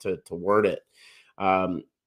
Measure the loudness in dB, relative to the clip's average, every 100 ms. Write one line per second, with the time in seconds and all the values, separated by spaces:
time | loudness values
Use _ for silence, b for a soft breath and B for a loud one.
0 | -8 -8 -8 -8 0 2 2 -2 -10 b
1 | b b b -4 0 2 0 -4 -10 _